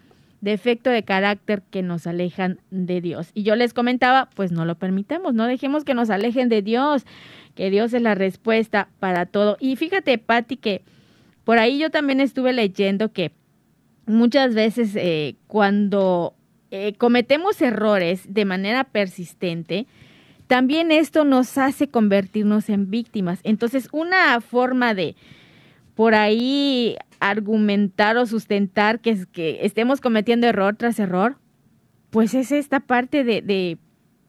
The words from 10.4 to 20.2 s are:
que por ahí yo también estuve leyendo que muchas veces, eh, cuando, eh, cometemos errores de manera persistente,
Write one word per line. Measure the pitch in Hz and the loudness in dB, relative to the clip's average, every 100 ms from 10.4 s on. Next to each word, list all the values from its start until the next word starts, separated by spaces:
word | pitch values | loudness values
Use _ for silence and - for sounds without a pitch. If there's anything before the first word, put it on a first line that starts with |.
| 240 254 | -2 -6
que | 226 196 - _ _ _ _ _ | -4 -6 -8 _ _ _ _ _
por | - 233 | 0 2
ahí | 226 277 | 4 2
yo | 311 | 0
también | 311 285 269 | 0 0 0
estuve | 269 - 254 | 0 0 0
leyendo | 254 208 190 196 196 214 | 0 0 0 -2 0 -2
que | - 160 - _ _ _ _ _ _ - | -4 -6 -8 _ _ _ _ _ _ -2
muchas | 214 240 277 262 | 2 4 4 2
veces, | 220 220 208 226 196 | 2 0 0 -2 -2
eh, | 180 156 151 - _ | -2 -2 -4 -8 _
cuando, | 214 202 202 202 202 190 180 170 - _ _ _ | 0 2 2 0 2 2 0 -2 -8 _ _ _
eh, | 196 202 208 | -8 -8 0
cometemos | 240 240 240 285 370 427 | 2 2 2 0 0 0
errores | 277 208 214 208 170 180 - | 0 0 2 2 0 -2 -4
de | 196 202 | -2 -2
manera | 185 196 247 262 | -2 -2 -2 -2
persistente, | 214 196 180 170 - 185 165 160 170 233 _ - - | -2 -4 -6 -14 -8 -6 -6 -6 -6 -6 _ -20 -20